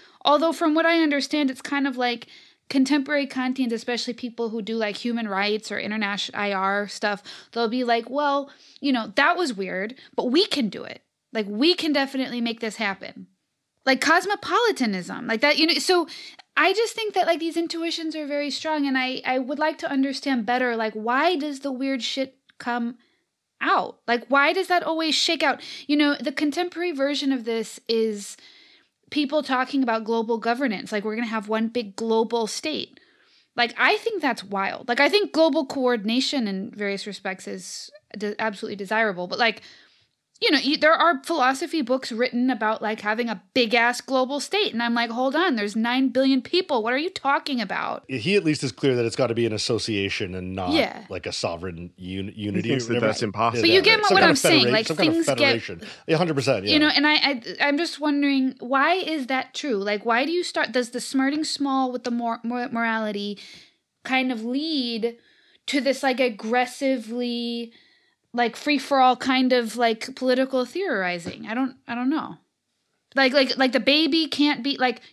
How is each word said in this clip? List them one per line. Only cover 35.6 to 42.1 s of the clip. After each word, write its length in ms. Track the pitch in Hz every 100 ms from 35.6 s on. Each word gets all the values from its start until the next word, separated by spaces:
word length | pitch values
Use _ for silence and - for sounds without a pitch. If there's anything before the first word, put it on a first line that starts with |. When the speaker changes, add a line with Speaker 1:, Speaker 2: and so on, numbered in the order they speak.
| 269
Speaker 1:
coordination 800 | 285 254 240 202 233 262 294 214
in 220 | 190 196
various 360 | 202 202 196 214
respects 400 | 190 196 190 -
is 440 | 190 180 - - - _ -
de-, 180 | 208 208
absolutely 360 | 220 202 220 196
desirable, 500 | 196 220 220 180 180
but, 120 | 196
like, 220 | 233 - - - _ _ _ _ _ _
you 100 | 466
know, 80 | 285
you, 180 | 254 302
there 160 | 302
are 300 | 330 320 269
philosophy 580 | - 339 254 269 330 330
books 300 | 240 262 262